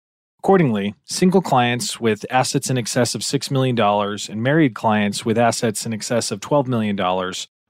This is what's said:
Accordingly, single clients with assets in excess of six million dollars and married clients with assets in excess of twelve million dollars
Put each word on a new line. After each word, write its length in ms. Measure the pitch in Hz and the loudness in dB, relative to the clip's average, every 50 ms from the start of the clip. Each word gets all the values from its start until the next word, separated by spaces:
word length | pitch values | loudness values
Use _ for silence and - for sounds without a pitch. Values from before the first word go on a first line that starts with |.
| _ _ _ _ _ _ _ _ | _ _ _ _ _ _ _ _
Accordingly, 560 | - - 196 190 170 131 110 104 98 101 - _ _ | 2 4 4 4 4 4 2 0 -2 -4 -6 _ _
single 380 | - - - 180 185 180 196 170 | -10 -4 0 2 4 4 4 2
clients 580 | - 143 127 123 120 120 123 - - - - | 2 2 2 2 2 0 -2 -4 -6 -8 -2
with 260 | 113 113 107 101 - - | 0 0 0 0 -2 -2
assets 400 | 123 131 131 - - 139 - - | 0 0 0 2 0 -2 -2 -2
in 60 | 135 | -2
excess 380 | 127 113 - - 131 120 - - | -2 -2 -2 0 0 0 0 -2
of 80 | 113 - | -4 -6
six 280 | - - 123 - - | -4 -4 -4 -4 -2
million 240 | 139 135 131 131 123 | -2 0 0 0 2
dollars 540 | 113 107 101 104 104 104 101 104 101 - - | 2 2 2 2 2 0 -2 -4 -6 -8 -8
and 140 | - 107 117 | -6 -4 0
married 320 | 131 147 165 160 131 104 | 2 4 4 4 2 2
clients 500 | - - 113 107 107 104 104 101 - - | 0 0 2 2 2 2 0 -2 -2 -2
with 140 | 117 110 113 | -2 0 2
assets 480 | 120 117 117 - - 117 104 - - | 2 2 2 0 -2 -2 -4 -4 -6
in 60 | 120 113 | -6 -6
excess 380 | 104 - - 127 113 - - | -6 -6 -2 -2 -2 -2 -2
of 100 | 117 98 | -6 -8
twelve 260 | - - 151 147 135 | -4 0 0 0 0
million 280 | 123 127 117 110 104 101 | 0 0 -2 0 -2 -2
dollars 540 | 98 95 90 92 92 92 92 92 - - - _ _ _ _ | -2 0 -2 0 -2 -2 -4 -6 -8 -12 -14 _ _ _ _